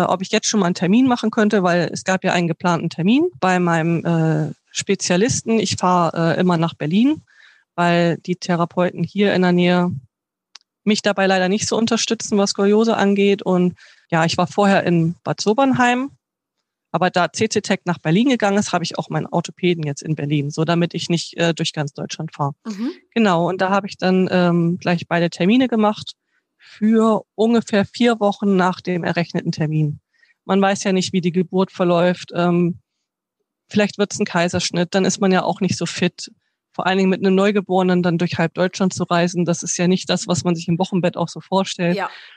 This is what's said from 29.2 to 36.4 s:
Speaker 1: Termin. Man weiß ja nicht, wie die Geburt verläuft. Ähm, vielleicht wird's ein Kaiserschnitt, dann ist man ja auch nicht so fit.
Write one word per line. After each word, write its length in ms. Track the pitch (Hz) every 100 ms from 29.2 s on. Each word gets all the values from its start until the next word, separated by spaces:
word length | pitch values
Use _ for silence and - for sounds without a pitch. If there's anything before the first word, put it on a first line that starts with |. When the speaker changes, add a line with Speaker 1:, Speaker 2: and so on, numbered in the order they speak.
| 165 175 -
Speaker 1:
Termin. 480 | - 156 156 151 151 _ _ _ _
Man 180 | - 196
weiß 220 | 196 196
ja 80 | 208
nicht, 200 | 190 180
wie 80 | 190
die 120 | 175
Geburt 380 | 175 175 185 190
verläuft. 600 | - 175 175 180 180 -
Ähm, 460 | 175 175 175 175 - _ _ _ _ _ _ _ _ _
vielleicht 300 | 208 202 -
wird's 200 | 202 -
ein 60 |
Kaiserschnitt, 720 | 208 180 175 180 - 170 175
dann 100 | 196
ist 160 | 190 -
man 100 | 196
ja 120 | 180
auch 180 | - 185
nicht 160 | 185 -
so 80 |
fit. 480 | 170 - 180 - - _